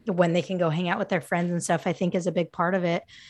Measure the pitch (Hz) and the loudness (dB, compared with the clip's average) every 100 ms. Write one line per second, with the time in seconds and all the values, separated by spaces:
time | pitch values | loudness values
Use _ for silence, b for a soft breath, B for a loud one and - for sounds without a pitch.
0 | - 180 170 175 - 185 170 156 180 190 | -4 2 2 2 0 0 0 0 0 -2
1 | 185 185 - 175 175 175 - 165 185 165 | 0 -2 0 -2 0 -2 0 0 0 -2
2 | 180 185 175 170 170 - 175 190 175 170 | 0 0 0 -2 -2 -2 0 0 0 -2
3 | - B B | -4 B B